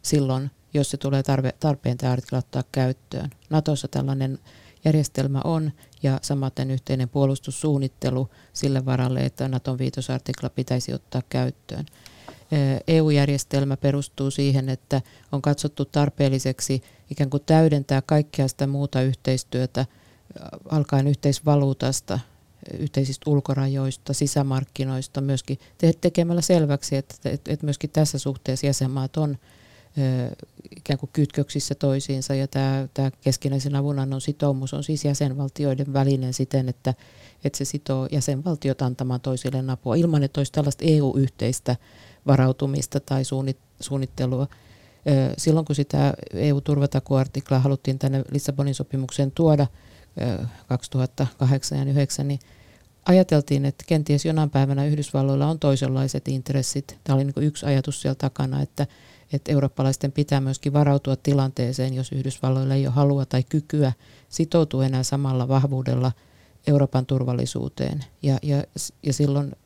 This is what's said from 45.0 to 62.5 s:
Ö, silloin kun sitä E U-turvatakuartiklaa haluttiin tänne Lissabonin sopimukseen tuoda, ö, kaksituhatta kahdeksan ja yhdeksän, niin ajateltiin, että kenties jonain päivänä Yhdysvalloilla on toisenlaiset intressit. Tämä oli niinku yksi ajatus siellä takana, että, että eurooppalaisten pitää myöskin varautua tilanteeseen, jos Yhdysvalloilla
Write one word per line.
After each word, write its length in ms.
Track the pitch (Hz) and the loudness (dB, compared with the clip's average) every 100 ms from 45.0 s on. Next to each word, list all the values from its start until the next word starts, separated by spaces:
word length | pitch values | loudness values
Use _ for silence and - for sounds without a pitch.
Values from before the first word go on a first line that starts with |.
| 151 | 2
Ö, 260 | 135 131 - | 2 2 0
silloin 280 | 165 160 156 | 2 2 2
kun 100 | 143 | -2
sitä 380 | 143 143 139 - - | 0 2 2 0 -8
E 200 | 90 147 | -2 0
U-turvatakuartiklaa 1080 | 139 135 143 139 143 - 135 135 135 - 131 | 0 0 0 2 -2 0 0 0 -4 0 2
haluttiin 400 | 135 135 - 131 | 2 0 -2 -2
tänne 240 | 135 135 131 | -2 -2 -2
Lissabonin 440 | 143 - 139 139 135 | -4 -2 -2 -2 -2
sopimukseen 560 | 139 135 131 - 135 | -4 -4 -4 -2 -2
tuoda, 360 | - 165 147 135 - - - - - | 2 4 4 2 -2 -20 -20 -14 -6
ö, 240 | 120 101 117 - - | -4 -2 -6 -10 -4
kaksituhatta 600 | 123 - 131 127 - 135 - | -4 -2 -2 -2 -2 -4 0
kahdeksan 400 | 131 135 - 143 | 2 2 0 -4
ja 80 | 139 | 0
yhdeksän, 420 | 139 139 - 143 | 0 0 -2 -4
niin 120 | 139 _ - - - _ _ - | -4 _ -20 -20 -20 _ _ 6
ajateltiin, 600 | 185 180 151 - 139 139 | 6 8 4 4 0 0
että 180 | - - | -4 0
kenties 380 | 160 147 143 160 | 0 2 2 2
jonain 240 | 156 147 | 2 2
päivänä 360 | 139 139 139 143 | 2 2 2 2
Yhdysvalloilla 600 | 151 143 139 135 139 147 | 0 0 0 2 2 2
on 120 | 160 | 2
toisenlaiset 680 | 147 135 131 131 135 135 - | 2 2 0 0 -2 -2 -4
intressit. 680 | 135 123 139 127 139 - - | -4 -2 -2 -2 -6 -8 -12
Tämä 120 | - 135 | 0 2
oli 80 | |
niinku 160 | 139 - | 2 0
yksi 260 | 147 151 143 | -2 0 0
ajatus 360 | 135 151 - | 0 0 -4
siellä 140 | 139 131 | -4 -2
takana, 460 | 139 - 135 139 | -4 -2 -4 -2
että, 260 | 139 - 143 - - - _ | -4 -4 -6 -6 -20 -20 _
että 180 | 143 - | -6 0
eurooppalaisten 600 | 147 135 - 135 131 143 | 2 2 0 0 0 -2
pitää 300 | 143 147 139 | -2 0 0
myöskin 320 | 135 135 143 | 0 -2 0
varautua 420 | 147 143 139 - 131 | 2 4 2 0 -2
tilanteeseen, 760 | - 139 131 - 123 127 131 | 2 2 2 0 -2 -2 -2
jos 180 | 131 131 | -2 -4
Yhdysvalloilla 640 | 139 135 - 131 | -4 -4 -2 0